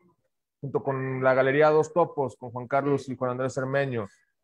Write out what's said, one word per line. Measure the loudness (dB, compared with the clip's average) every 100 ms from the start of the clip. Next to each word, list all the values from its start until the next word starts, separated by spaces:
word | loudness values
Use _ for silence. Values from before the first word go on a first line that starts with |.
| _ _ _ _ _ _
junto | -6 -4
con | -2 -2 -4 0
la | 2
Galería | 4 4 4 6
Dos | 4 2
Topos, | 0 0 -2 -6 -6
con | -12
Juan | -10 -4
Carlos | -2 0 -2 -4
y | -6
Juan | -4
Andrés | -2 -4
Cermeño. | -4 -4 -2 -2 -4 -8 _ _ _